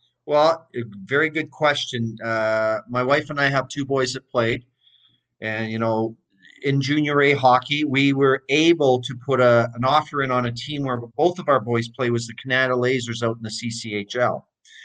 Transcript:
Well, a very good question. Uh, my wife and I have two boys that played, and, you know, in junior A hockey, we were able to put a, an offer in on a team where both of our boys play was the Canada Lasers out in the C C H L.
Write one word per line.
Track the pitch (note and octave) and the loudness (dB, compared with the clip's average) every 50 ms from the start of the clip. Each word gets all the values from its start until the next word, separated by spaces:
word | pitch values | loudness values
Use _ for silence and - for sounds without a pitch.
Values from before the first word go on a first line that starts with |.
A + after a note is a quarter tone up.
| _ _ _ _ - | _ _ _ _ -6
Well, | - D3 D3 D3+ D#3+ E3 E3 - _ - | 0 2 4 4 4 2 0 -6 _ -10
a | B2+ A#2 A2 G2 G2+ F#2+ | -10 -10 -10 -12 -16 -8
very | - C3+ C#3+ D#3 D#3 | -2 0 0 0 0
good | D3+ D#3+ D3+ - - | -2 -6 -8 -8 -6
question. | - D#3 D3 C#3+ - - - - A#2+ A#2 A#2 G#2+ A2 | -2 0 0 0 0 -4 -6 -6 -6 -6 -6 -8 -8
Uh, | A2 A2+ A2+ A2 A2 A2 A2 A2 A2 A2 A2 G#2+ - - | -6 -4 -2 -2 0 0 0 0 0 0 -2 -4 -6 -6
my | A#2+ B2 B2 | -4 -2 0
wife | B2+ C#3+ D3+ D3+ D3 | 2 0 0 0 -4
and | D3+ C#3+ | -4 -2
I | C#3+ C#3 | 0 0
have | C#3 C3+ B2 A#2+ | 0 0 -2 -4
two | - C#3 C#3 | -6 -8 -4
boys | C3 C3+ C3+ C3 B2 - | -2 0 0 0 -2 -4
that | C3 - _ | -8 -10 _
played, | - B2 A#2 A2+ B2+ C#3+ - _ _ _ _ _ _ _ _ _ _ _ _ _ _ - | -2 0 0 0 0 -4 -6 _ _ _ _ _ _ _ _ _ _ _ _ _ _ -12
and, | A2 A2 A2 A2 A2 A2 | -8 -6 -6 -6 -6 -4
you | A2 A2+ | -4 -2
know, | A2+ A2+ A2+ A2 A2+ A2+ A#2 _ _ _ _ _ _ - _ - - | 0 0 0 0 -2 -4 -6 _ _ _ _ _ _ -20 _ -6 -2
in | C#3+ C#3 C#3 | 0 0 0
junior | C3 B2 D3 D3+ D3+ D3 D3 C#3+ | 0 0 0 0 0 2 2 4
A | C#3+ C#3+ C#3 | 4 4 4
hockey, | A#2+ B2 C3 B2 B2+ B2+ - C#3+ D3 D3+ | 4 4 4 4 4 2 0 -4 -2 -2
we | D3 B2+ C3+ C#3 C#3 C#3 | 0 0 2 2 2 4
were | C3+ C#3 C3+ C3 C3 _ - | 4 4 2 2 2 _ 0
able | C3+ D#3 D#3+ E3 E3+ D#3+ D3 C3+ B2+ B2 B2 | 2 4 4 4 4 4 4 2 2 2 0
to | - B2+ | -6 -10
put | A#2+ - - C3+ B2 | -10 -4 -2 2 4
a, | B2+ A#2+ A#2+ A#2 A#2 A#2 A#2 | 6 6 6 4 2 0 -2
an | A#2+ B2 | -2 0
offer | C3 C#3+ D#3 D#3 - D3+ C#3+ C3+ | 2 2 2 0 0 -4 -4 -2
in | C3 | 0
on | B2+ B2+ B2 | 0 0 -2
a | A#2+ | -2
team | A#2 A#2+ - D3 D3 C#3+ C#3 | -4 -6 -8 -8 -6 -4 -4
where | C3+ B2+ | -2 -4
both | A#2 A#2 A2+ - - D3+ F3 F3 F3 | -4 -6 -8 -2 2 2 2 2 0
of | F3 | 0
our | - C#3 C3 | 2 2 2
boys | A#2+ A#2+ A#2+ A#2 A2+ A#2 | 2 0 -2 -2 -2 -4
play | A#2+ - C3 A#2+ | -6 -4 -2 0
was | A#2 A#2 A#2+ | 0 -2 -2
the | A2+ A#2 | -6 -12
Canada | - - C3 C3 C3 C3 C3 B2+ | -10 -6 -2 2 2 2 2 2
Lasers | B2 B2 B2 C3 C3 A#2 A#2 A#2 A#2 A#2+ | 0 0 0 0 -2 -2 -4 -6 -2 -2
out | A2+ A2+ | -2 -4
in | A#2 A2+ | -4 -8
the | G#2+ | -10
C | G#2+ - B2 A#2 | -10 -8 -8 -8
C | A#2 A#2 - A2+ G#2 | -8 -8 -8 -8 -6
H | G#2 G2+ - - | -6 -6 -6 -2
L. | B2 B2 A2 F2 C2+ - _ _ _ _ _ - - - | 0 0 0 -2 -4 -10 _ _ _ _ _ -20 -20 -20